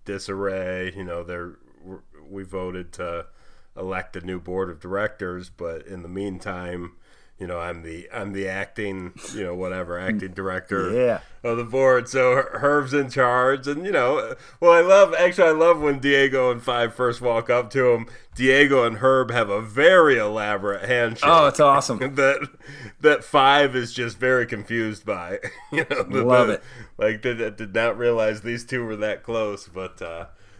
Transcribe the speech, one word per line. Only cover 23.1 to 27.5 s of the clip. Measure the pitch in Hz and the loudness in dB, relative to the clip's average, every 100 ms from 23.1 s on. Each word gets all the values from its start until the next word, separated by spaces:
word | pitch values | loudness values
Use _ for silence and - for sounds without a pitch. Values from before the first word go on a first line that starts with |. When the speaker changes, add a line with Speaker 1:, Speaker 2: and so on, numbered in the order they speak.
| 147 | 2
Speaker 1:
Five | - 147 135 143 143 127 | 2 2 4 6 4 0
is | 117 | -6
just | 123 120 - | -6 -8 -4
very | 127 127 117 | 0 0 0
confused | 110 101 117 110 104 - | -6 -6 -4 -4 -6 -6
by. | 95 87 101 | -6 -6 -10
<laughs> | - - - | -10 -14 -8
You | 143 160 | -6 -4
know, | 147 | -4
the, | - - | -4 -2
Speaker 2:
Love | 120 123 113 | 4 4 4
Speaker 1:
the, | |
Speaker 2:
it. | 101 - - - - | 0 -8 -20 -18 -4
Speaker 1:
like, | 107 110 | -2 -2
did, | 127 117 110 | -4 -4 -6